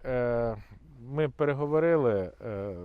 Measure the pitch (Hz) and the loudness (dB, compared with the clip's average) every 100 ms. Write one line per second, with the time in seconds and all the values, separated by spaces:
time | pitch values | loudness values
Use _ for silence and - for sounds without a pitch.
0 | 131 127 123 117 117 107 - - - 135 | -4 -2 0 0 0 -4 -10 -20 -20 -18
1 | 120 143 151 - 147 139 147 156 165 165 | -8 -2 -2 0 0 0 0 2 4 4
2 | 127 101 92 - 117 101 101 87 | 4 2 0 -6 -8 -6 -6 -8